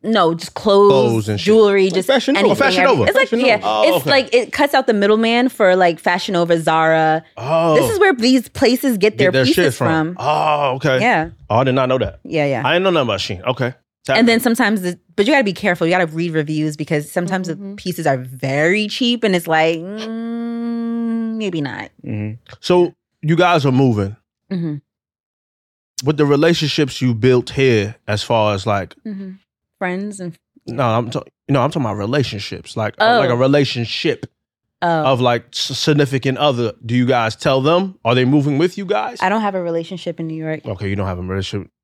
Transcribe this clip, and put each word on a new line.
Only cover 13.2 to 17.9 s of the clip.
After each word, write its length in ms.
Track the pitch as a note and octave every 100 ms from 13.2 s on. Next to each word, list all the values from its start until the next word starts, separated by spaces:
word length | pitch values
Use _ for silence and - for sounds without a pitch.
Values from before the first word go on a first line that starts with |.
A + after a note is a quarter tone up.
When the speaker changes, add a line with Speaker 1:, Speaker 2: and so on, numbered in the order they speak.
Speaker 2:
Shein. 240 | - F#2 A#2
Okay. 240 | B2+ B2 - _ _ -
Tap 100 | C3+
Speaker 1:
And 100 | A#3
then 100 | A#3+
Speaker 2:
in. 40 |
Speaker 1:
sometimes, 400 | A#3+ A#3 A3 G#3+
the, 160 | F3+ F3 _
but 120 | - G#3
you 60 |
gotta 100 | C#4+
be 80 | G#3
careful. 340 | E3+ G3 F3 E3
You 60 |
gotta 140 | F3+ E3+
read 260 | D#3+ F3
reviews 440 | D#3+ D3+ D#3 D#3 D3
because 320 | D3+ D3+ D3+
sometimes 360 | F#3 F3 F#3 F#3
Speaker 4:
Mm-hmm. 220 | E3 G3
Speaker 1:
the 60 | G3+
pieces 300 | F#3